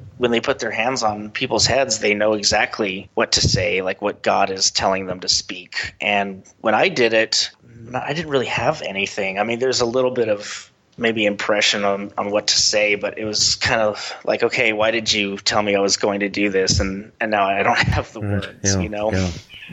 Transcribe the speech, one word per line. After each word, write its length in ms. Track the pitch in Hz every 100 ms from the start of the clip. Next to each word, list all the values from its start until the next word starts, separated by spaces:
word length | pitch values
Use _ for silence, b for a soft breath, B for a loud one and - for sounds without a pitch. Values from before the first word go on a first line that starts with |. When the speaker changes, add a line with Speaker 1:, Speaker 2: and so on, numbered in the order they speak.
| - -
Speaker 1:
when 140 | 120
they 80 | 117
put 180 | - -
their 140 | 113
hands 320 | 110 117 127
on 260 | 110 104 107
people's 380 | - 127 110 -
heads, 320 | 127 135 107
they 160 | 107 104
know 180 | 107
exactly 760 | 107 101 104 123 - 101 92 -
what 200 | - 110
to 80 | -
say, 420 | - - 92 92
like, 180 | 92 -
what 220 | 101 -
God 260 | 107 98 98
is 220 | 95 -
telling 340 | - 104 95 92
them 140 | 92
to 100 | 92
speak. 640 | - - 90 90 - - -
And 400 | 101 101 98 95 - -
when 120 | 110
I 160 | 110 185
did 240 | 147 113
it, 380 | 110 110 - - - 120 117 117
I 200 | 123 -
didn't 180 | 156 156
really 160 | 135 110
have 340 | - 123 -
anything. 560 | - 98 98 - 95 95
I 60 |
mean, 160 | 110 120
there's 220 | 131 120
a 40 | 120
little 240 | 127 127
bit 200 | 123 110
of 420 | 104 - - - _ _ -
maybe 280 | 117 113 104
impression 580 | 101 - 104 - 107 101
on, 260 | 98 101 -
on 140 | 101
what 160 | 104 -
to 100 | -
say, 380 | - 107 104 101
but 240 | 104 -
it 60 | 107
was 280 | 104 -
kind 280 | - 123 120
of 340 | 107 101 - -
like, 180 | - 110
"Okay, 320 | 117 - 113
why 160 | 107 110
did 240 | 113 110
you 240 | 107 101 98
tell 240 | - 110
me 140 | 104 101
I 40 |
was 160 | 98 -
going 260 | 107 101
to 80 | 101
do 200 | 101 104
this? 300 | 95 95 -
And, 320 | 98 98 107 -
and 80 | 110
now 180 | 104 98
I 140 | 98
don't 160 | 110 117
<laughs> 180 | - 143
have 160 | -
the 80 | 110
Speaker 2:
Right, 200 | 104 101
Speaker 1:
words," 320 | - - 98 95
Speaker 2:
yeah, 60 |
Speaker 1:
you 80 | 87
know? 220 | 104 107
Speaker 2:
yeah. 180 | 95 90 - - B B